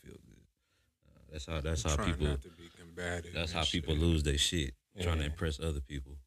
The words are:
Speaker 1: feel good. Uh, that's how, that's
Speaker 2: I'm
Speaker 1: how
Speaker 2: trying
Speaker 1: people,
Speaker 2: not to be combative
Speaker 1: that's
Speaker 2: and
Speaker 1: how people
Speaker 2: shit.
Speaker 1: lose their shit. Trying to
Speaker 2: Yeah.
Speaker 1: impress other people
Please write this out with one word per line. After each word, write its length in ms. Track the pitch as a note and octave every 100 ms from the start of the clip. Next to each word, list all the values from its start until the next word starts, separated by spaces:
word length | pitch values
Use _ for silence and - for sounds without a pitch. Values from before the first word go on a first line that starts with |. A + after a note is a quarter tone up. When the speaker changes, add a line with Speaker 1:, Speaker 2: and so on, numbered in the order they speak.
Speaker 1:
feel 100 | - - -
good. 200 | G1+ - _ _ _ _ _ _
Uh, 120 | - -
that's 140 | D2+ -
how, 140 | D#2+
that's 220 | D2 D#2+ D#2+
Speaker 2:
I'm 60 |
Speaker 1:
how 40 | D#2
Speaker 2:
trying 140 | F#2
Speaker 1:
people, 140 | D#2 D2+
Speaker 2:
not 140 | C#2+
to 60 | -
be 200 | - E2+ -
combative 560 | E2+ E2+ F2 F2 E2
Speaker 1:
that's 180 | E2 F2
Speaker 2:
and 80 | E2+
Speaker 1:
how 60 | D#2
people 280 | F2+ D#2+
Speaker 2:
shit. 80 | D2+
Speaker 1:
lose 220 | E2+ D#2+
their 140 | D2 C#2
shit. 360 | - F2 C2+ - _ -
Trying 160 | F2 D#2+
to 60 |
Speaker 2:
Yeah. 60 | D2
Speaker 1:
impress 300 | D#2 E2 C#2
other 220 | D#2+ C#2+
people 360 | C#2 C#2+ C2+ C#2